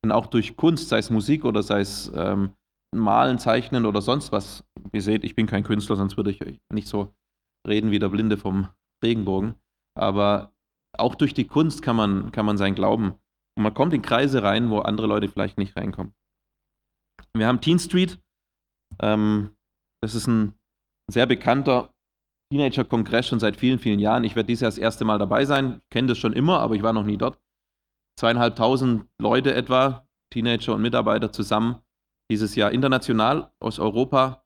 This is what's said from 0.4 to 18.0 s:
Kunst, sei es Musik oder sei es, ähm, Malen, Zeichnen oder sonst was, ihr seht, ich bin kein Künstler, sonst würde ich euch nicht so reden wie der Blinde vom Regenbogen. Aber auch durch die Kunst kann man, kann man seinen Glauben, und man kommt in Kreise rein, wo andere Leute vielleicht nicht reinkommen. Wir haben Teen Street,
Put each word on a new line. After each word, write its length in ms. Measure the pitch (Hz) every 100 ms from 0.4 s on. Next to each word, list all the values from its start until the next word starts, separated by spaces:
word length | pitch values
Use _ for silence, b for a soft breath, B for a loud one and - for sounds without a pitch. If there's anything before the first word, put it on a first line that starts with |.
| 104 -
Kunst, 340 | 160 165 -
sei 100 | 113
es 100 | 104
Musik 360 | 113 107 156 127
oder 180 | 104
sei 160 | 101 104
es, 320 | 101 - - -
ähm, 360 | 92 98 98 - _ _ _ 104
Malen, 420 | 107 107 135 123
Zeichnen 480 | - 117 120 127 113
oder 160 | 101
sonst 300 | 98 135 143
was, 320 | 101 98 - - - -
ihr 80 | 107
seht, 240 | 98 107 110
ich 100 | -
bin 100 | 110
kein 180 | 104
Künstler, 340 | 101 107 101 101
sonst 180 | 98 -
würde 160 | 101
ich 100 | 95
euch 160 | - - _
nicht 160 | 107 101
so 260 | 104 98 _ _ _ _ _ -
reden 240 | 107 110
wie 80 | 101
der 80 | 104
Blinde 300 | 101 110 101
vom 320 | 98 95 98 _ _ _
Regenbogen. 520 | 117 113 98 95 107 113 _ _ _
Aber 600 | - 98 98 101 101 - _ _ _ _ -
auch 180 | 123 -
durch 180 | 147
die 140 | - 120
Kunst 340 | 147 160 -
kann 160 | - 117
man, 340 | 104 98 98
kann 140 | - 104
man 120 | 104
seinen 180 | 98 95
Glauben, 400 | 98 113 101 - _ _ _ -
und 60 |
man 100 | 107
kommt 200 | 104 156
in 80 | 147
Kreise 400 | - 120 143 131
rein, 280 | 101 107 120
wo 100 | 107
andere 260 | 104 107 110
Leute 220 | 104 101
vielleicht 300 | - 104 -
nicht 180 | 101 -
reinkommen. 380 | 104 - 104 _ _ _ _ _ _ _ _ _ _ - -
Wir 140 | 113 110
haben 120 | 123
Teen 180 | 156 175
Street, 440 | - 180